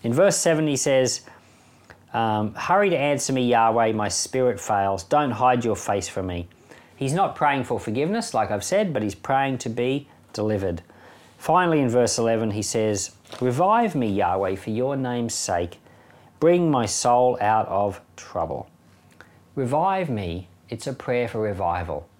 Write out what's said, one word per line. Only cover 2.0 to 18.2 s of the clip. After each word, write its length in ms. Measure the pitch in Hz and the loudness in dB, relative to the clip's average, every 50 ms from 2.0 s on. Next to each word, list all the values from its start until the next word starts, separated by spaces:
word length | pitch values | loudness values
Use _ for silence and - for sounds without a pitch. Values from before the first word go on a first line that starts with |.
| _ _ - | _ _ -2
um, 400 | 113 113 110 107 107 107 104 110 | -2 0 2 0 0 -2 -2 -4
"Hurry 360 | - - - 180 202 208 196 | -8 -2 0 2 2 4 2
to 80 | 170 | 2
answer 360 | 135 139 147 143 131 - - 139 | 0 0 0 0 -2 -2 -2 0
me, 140 | 131 123 | 0 2
Yahweh, 440 | 120 120 117 113 113 113 117 113 113 | 4 4 4 4 4 4 4 2 2
my 160 | 110 107 104 | 2 0 -2
spirit 500 | 101 - - - - - 131 127 123 107 | -2 -2 -4 -4 -2 -2 0 2 2 0
fails. 460 | 95 - - 110 101 98 98 98 92 - | -2 -4 -2 0 0 0 0 -2 -4 -2
Don't 280 | - 147 147 147 135 | 0 0 0 2 0
hide 340 | 113 107 127 127 127 123 117 | -2 2 2 2 2 2 0
your 100 | 117 104 | -2 -2
face 320 | - - - 101 101 92 | -2 -2 -4 -4 -4 -4
from 200 | - - 101 95 | -6 -8 -6 -6
me." 200 | 92 90 87 85 - - _ - - - - - - - | -4 -6 -8 -8 -10 -16 _ -20 -20 -20 -20 -20 -20 -10
He's 180 | - 139 131 143 | -6 -4 -4 0
not 220 | 185 196 - - | 0 -2 -2 0
praying 300 | - 151 147 139 135 120 | 0 0 0 2 0 -2
for 140 | - 123 104 | -2 -4 -4
forgiveness, 540 | - 113 107 127 147 170 208 233 226 - - | -4 -4 -2 -2 -2 -2 -2 -4 -4 -2 -2
like 160 | 113 104 92 | -2 -2 0
I've 140 | 104 98 - | -2 -6 -2
said, 300 | - 180 202 214 185 143 | 0 0 0 0 0 -2
but 100 | - 107 | -2 -2
he's 120 | 104 95 | -4 -6
praying 440 | - - - 135 135 135 135 131 120 | -6 -4 -2 0 0 0 0 -2 -4
to 100 | - 123 | -6 -6
be 380 | 113 120 120 127 135 143 143 - - - - _ - | -4 -2 -2 -2 -2 -4 -6 -10 -20 -20 -20 _ -6
delivered. 480 | - 107 107 107 98 98 92 82 82 - - - - - - - - - - _ | -4 -2 0 0 0 -2 -2 -4 -6 -10 -16 -20 -20 -20 -20 -20 -20 -20 -20 _
Finally, 420 | - - - 160 180 180 170 160 151 | -6 0 2 4 4 4 4 2 2
in 100 | 135 120 | 2 2
verse 280 | 113 123 120 110 - | 4 4 2 2 2
eleven, 340 | - 113 113 113 110 113 110 | 0 2 2 2 0 0 -2
he 100 | 101 107 | -2 -4
says, 500 | 101 - - 113 110 110 104 98 - - - _ _ - - - | -4 -2 -2 0 0 0 0 -2 -4 -8 -12 _ _ -18 -8 -2
"Revive 560 | 123 127 120 135 180 190 214 233 240 214 156 | -2 0 2 2 2 4 4 2 2 0 0
me, 120 | 143 120 | -2 -2
Yahweh, 480 | 107 98 101 95 87 92 95 98 95 98 | 0 0 0 0 0 0 0 0 -2 -4
for 160 | 95 - 113 | -4 -6 -6
your 240 | 107 113 123 135 143 | -4 -2 -2 -2 -2
name's 380 | 135 131 123 123 120 117 113 - | -2 -4 -4 -2 -4 -4 -4 -4
sake. 460 | - - - 92 87 87 87 - - _ - - - - - - - - - _ _ | -6 -4 -2 -2 -2 -2 -4 -8 -18 _ -20 -20 -20 -20 -20 -20 -20 -20 -20 _ _
Bring 300 | 151 165 175 180 170 160 | 4 4 4 6 4 2
my 160 | 143 127 117 | 2 2 0
soul 520 | 120 - - - 127 120 123 127 127 123 - | 0 -2 0 2 4 4 6 4 4 2 2
out 260 | 104 104 110 110 110 | 2 2 2 2 0
of 340 | - - 98 101 101 92 - - _ _ | 0 0 0 0 -2 -4 -6 -16 _ _
trouble." 540 | - | -20